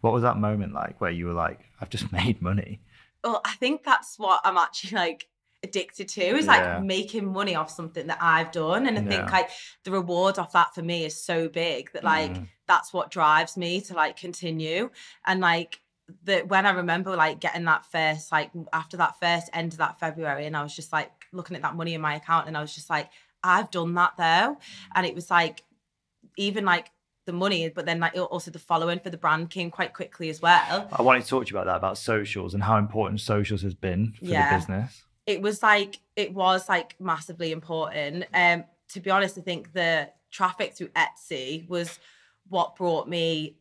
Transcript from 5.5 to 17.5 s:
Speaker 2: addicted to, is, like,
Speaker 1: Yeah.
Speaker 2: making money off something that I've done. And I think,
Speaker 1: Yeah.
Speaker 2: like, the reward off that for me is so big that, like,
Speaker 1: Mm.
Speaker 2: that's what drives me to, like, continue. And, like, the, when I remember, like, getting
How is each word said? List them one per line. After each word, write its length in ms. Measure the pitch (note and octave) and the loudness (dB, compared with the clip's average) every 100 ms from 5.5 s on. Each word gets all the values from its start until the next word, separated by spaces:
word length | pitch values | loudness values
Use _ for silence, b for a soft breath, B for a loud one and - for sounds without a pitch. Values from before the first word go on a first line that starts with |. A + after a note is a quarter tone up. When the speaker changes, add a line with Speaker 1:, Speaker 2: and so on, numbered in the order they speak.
| _ | _
Speaker 2:
addicted 440 | G3 G3 F#3 - E3+ | -8 -6 -6 -10 -12
to, 120 | - | -2
is, 240 | F3+ B3+ D4+ | 0 2 6
like, 160 | A3+ | 6
Speaker 1:
Yeah. 160 | F2+ F2 | 6 0
Speaker 2:
making 540 | G3 F#3+ F#3+ A3+ G3 | 0 -2 -2 -4 -4
money 220 | F#3+ G3+ E3+ | -2 -2 -2
off 140 | D#3 | -4
something 360 | - D#3+ E3 D#3+ | -6 -10 -8 -6
that 120 | D#3+ | 0
I've 320 | E3+ D#3+ E3 | 4 4 2
done. 340 | E3+ D#3+ F#3+ C4+ | -2 0 2 2
And 100 | G#3+ | 0
I 20 | |
think, 260 | G#3 - F#2+ | 0 0 2
Speaker 1:
Yeah. 60 | |
Speaker 2:
like, 180 | F#3 F3 B B B | 2 2 B B B
the 80 | - | -4
reward 480 | F#3+ F3 F3 F#3+ G3 | -2 0 2 2 2
off 140 | E3+ | 2
that 200 | F3+ E3+ | 4 4
for 80 | - | 2
me 220 | E3 E3+ | -4 -2
is 160 | D#3 D3+ | -4 -6
so 280 | - E3+ D#3+ | -4 -2 -2
big 420 | E3 E3+ C3+ D3 | -2 -2 -4 -6
that, 100 | D#3 | -6
like, 280 | E3+ D#3 A#2+ | 0 2 0
Speaker 1:
Mm. 140 | F2+ F#2 _ - | -4 -10 _ 4
Speaker 2:
that's 260 | F3+ - | 4 4
what 180 | F3+ - | -6 -6
drives 460 | F#3 D3+ D#3 E3 - | 2 4 4 2 -4
me 240 | F3 F3+ | -4 -4
to, 140 | G3+ | -4
like, 220 | F3 D3+ - | 0 0 0
continue. 760 | F3+ F3 E3+ D#3+ D#3 E3+ B3 B B B - | -12 -8 -6 -4 -2 -2 -4 B B B -2
And, 140 | F#3+ | 2
like, 400 | F3+ E3 E3 - _ _ _ - | 2 2 -2 -12 _ _ _ -18
the, 180 | F3 F#3+ | 0 0
when 260 | F3 F#3+ G3+ | 2 4 4
I 40 | |
remember, 460 | F#3 F3 E3+ F#3 F3+ | 2 0 0 -2 2
like, 240 | D#3 D#3 | 2 2
getting 240 | E3+ | -4